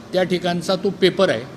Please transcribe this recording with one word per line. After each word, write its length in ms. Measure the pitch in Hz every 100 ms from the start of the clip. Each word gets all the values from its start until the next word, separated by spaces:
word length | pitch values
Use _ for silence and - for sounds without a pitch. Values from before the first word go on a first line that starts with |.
| -
त्या 100 | 180
ठिकाणचा 540 | 180 175 175 175 160 185
तो 140 | 196
पेपर 380 | 185 185 - 185
आहे 140 | 113 123